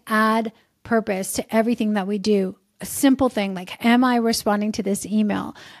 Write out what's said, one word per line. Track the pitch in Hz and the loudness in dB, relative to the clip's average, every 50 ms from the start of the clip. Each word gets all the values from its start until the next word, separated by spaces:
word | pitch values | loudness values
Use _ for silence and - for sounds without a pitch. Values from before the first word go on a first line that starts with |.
| _ - | _ -2
add | 220 214 220 220 220 226 226 226 - _ _ _ _ _ - | 0 2 2 2 2 0 0 -4 -8 _ _ _ _ _ -6
purpose | - 233 226 214 220 196 185 190 - - | -2 0 0 0 0 -2 -4 -4 -6 -6
to | - - - - | -6 -6 -2 0
everything | 226 220 233 240 - 226 214 214 | 0 2 2 0 0 0 -2 -2
that | 208 185 196 | -2 -2 -2
we | 208 202 | -4 -2
do, | 185 214 208 196 190 185 196 - _ _ _ - | 0 2 2 2 2 0 -4 -10 _ _ _ -16
a | 196 | -14
simple | - - - - 277 262 262 277 247 | -10 -2 2 4 4 4 4 2 0
thing | - 214 202 196 190 | 0 -2 -4 -4 -4
like, | 175 185 - - - - | -8 -10 -12 -8 -2 2
"Am | 233 233 247 254 | 2 4 4 4
I | 254 247 240 | 4 2 2
responding | 226 226 226 - - 220 208 208 208 214 214 | 2 0 0 0 0 0 0 0 0 -2 -4
to | - 190 | -4 -4
this | 196 202 - - | -2 -4 -4 -4
email | 175 208 214 214 208 190 190 190 - - - - - - - | -2 0 0 0 0 0 -2 -4 -6 -10 -14 -20 -20 -20 -20